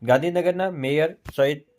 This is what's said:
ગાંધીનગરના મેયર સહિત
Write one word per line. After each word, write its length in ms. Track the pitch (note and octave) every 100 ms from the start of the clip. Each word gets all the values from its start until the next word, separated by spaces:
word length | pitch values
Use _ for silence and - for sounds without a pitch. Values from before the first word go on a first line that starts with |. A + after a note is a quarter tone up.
ગાંધીનગરના 680 | A#2 B2+ E3+ F3 F3 F3+ F#3+
મેયર 460 | E3 C3 D3 D#3+ - - -
સહિત 300 | C#3 D3 _